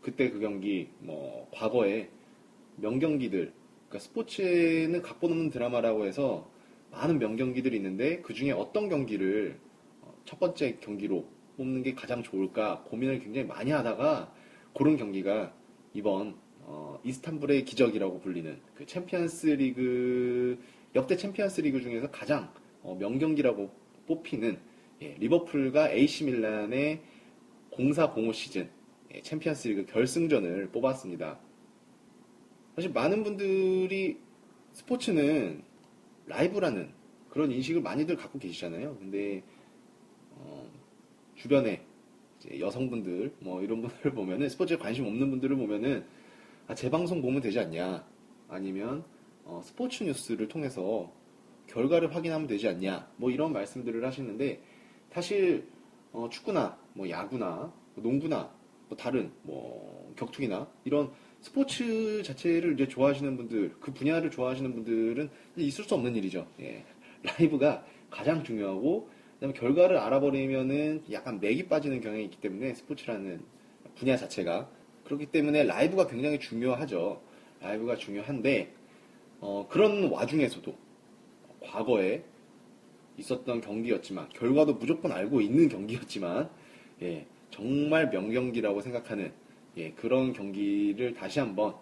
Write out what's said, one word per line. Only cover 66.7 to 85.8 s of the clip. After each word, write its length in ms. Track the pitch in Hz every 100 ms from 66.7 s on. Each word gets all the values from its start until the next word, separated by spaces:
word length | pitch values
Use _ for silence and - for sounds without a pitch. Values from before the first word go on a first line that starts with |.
| 55 - - - -
라이브가 600 | - - 160 147 143 - - - -
가장 320 | - 151 165
중요하고, 640 | 127 110 101 95 131 208 - - - -
그다음에 180 | 139
결과를 440 | 135 120 151 180 185
알아버리면은 1080 | 107 135 139 135 135 135 131 143 151 156 -
약간 280 | 101 131 107
맥이 280 | 101 131 180
빠지는 320 | 156 143 131
경향이 260 | 113 107 107
있기 120 | -
때문에 380 | 104 95 131 120
스포츠라는 640 | - 147 - 107 98 85 - - - - - -
분야 220 | 127 131
자체가. 520 | 92 - 85 87 131 - - -
그렇기 240 | - 143 147
때문에 360 | 160 147 151
라이브가 440 | 123 90 156 190 180
굉장히 320 | 117 143 147
중요하죠. 800 | - 113 123 123 147 92 82 - - - - -
라이브가 360 | 92 107 117 110
중요한데, 800 | - 101 117 139 120 123 90 - - - - - - -
어, 280 | 101 101 98
그런 440 | 160 214 202 170
와중에서도 640 | 95 120 151 131 - - - - - - - - - - -
과거에 640 | - 117 110 113 92 131 - - - - - - - - - -
있었던 440 | - 127 - 117
경기였지만, 680 | 113 107 117 101 - 95 78
결과도 460 | - 120 139 151 120
무조건 360 | 135 160 -
알고 300 | 92 101 135
있는 280 | 101 135 156
경기였지만, 800 | 101